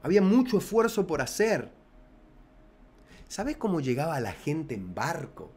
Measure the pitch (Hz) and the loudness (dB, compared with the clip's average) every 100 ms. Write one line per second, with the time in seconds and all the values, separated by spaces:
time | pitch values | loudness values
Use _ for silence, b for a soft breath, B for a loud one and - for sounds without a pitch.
0 | 151 202 190 233 254 214 - 220 226 - | 4 4 6 4 4 0 2 2 2 0
1 | 185 151 127 - 220 175 113 - _ - | -2 -2 -4 0 2 2 -4 -14 _ -20
2 | - - - - - - - _ - - | -20 -20 -20 -20 -20 -20 -20 _ -20 -20
3 | B B B - 233 302 202 175 131 123 | B B B -6 -6 -2 0 0 0 0
4 | 156 147 110 85 - 156 147 110 92 90 | 0 -2 -4 -6 -4 -4 -4 -8 -8 -4
5 | 127 170 135 - 78 | -4 -4 -8 -14 -18